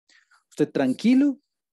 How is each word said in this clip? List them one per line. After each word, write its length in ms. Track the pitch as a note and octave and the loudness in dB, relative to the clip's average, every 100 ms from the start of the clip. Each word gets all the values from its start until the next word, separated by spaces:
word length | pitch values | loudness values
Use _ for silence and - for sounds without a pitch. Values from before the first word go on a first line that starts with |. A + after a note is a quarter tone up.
| _ _ _ _ _ | _ _ _ _ _
Usted 240 | - D3 | -6 -4
tranquilo 640 | D3+ C3 B2+ A3 C4 C#4+ B3+ _ _ _ | -2 -2 -2 2 2 2 -2 _ _ _